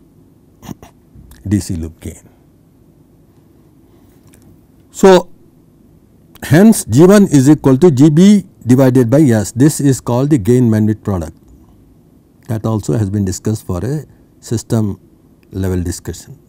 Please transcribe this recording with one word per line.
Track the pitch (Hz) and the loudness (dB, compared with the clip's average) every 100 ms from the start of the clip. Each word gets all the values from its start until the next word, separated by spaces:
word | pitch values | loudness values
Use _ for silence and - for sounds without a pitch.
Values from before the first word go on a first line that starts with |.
| _ _ _ _ _ _ | _ _ _ _ _ _
<clears throat> | - - - _ _ - - - 95 | -20 -20 -20 _ _ -20 -20 -16 -6
D | 101 | -6
C | - 87 | -4 -10
loop | 80 - | -12 -14
gain. | 82 - _ _ _ _ _ _ _ _ _ _ _ _ _ _ _ _ _ _ _ _ _ _ _ _ _ _ _ | -20 -20 _ _ _ _ _ _ _ _ _ _ _ _ _ _ _ _ _ _ _ _ _ _ _ _ _ _ _
So, | - 190 180 - - _ _ _ _ _ _ _ _ _ - | -2 2 2 0 -12 _ _ _ _ _ _ _ _ _ -20
hence | - 147 220 208 - | 0 4 4 2 0
G | 113 180 | 4 6
one | 208 196 | 6 4
is | 143 131 | 2 2
equal | 151 143 131 | 2 2 2
to | 180 | 2
G | 123 156 | 4 2
B | 151 196 208 - _ 113 | 4 4 4 0 _ -2
divided | 127 131 127 117 | 2 2 2 2
by | 139 | 2
S. | 147 110 98 | 2 0 -2
This | 110 151 - | 0 0 0
is | 143 127 | -2 -2
called | - 120 143 | -4 -4 -2
the | 147 | -2
gain | 95 123 120 | 0 0 2
bandwidth | 107 107 107 | 0 -2 -4
product. | - 95 80 - _ - _ _ _ _ _ _ _ _ - | -6 -6 -8 -16 _ -20 _ _ _ _ _ _ _ _ -12
That | 113 113 | -8 -4
also | 110 - 139 | -6 -4 -4
has | 101 | -4
been | 104 | -4
discussed | 95 - 107 107 - | -6 -6 -8 -8 -8
for | 90 104 | -8 -8
a | 151 - _ _ _ | -10 -12 _ _ _
system | - 117 - 117 104 92 _ _ _ _ _ | -10 -10 -4 -4 -4 -8 _ _ _ _ _
level | 98 95 92 | -10 -6 -6
discussion. | 87 - - 87 - - | -8 -10 -14 -18 -20 -20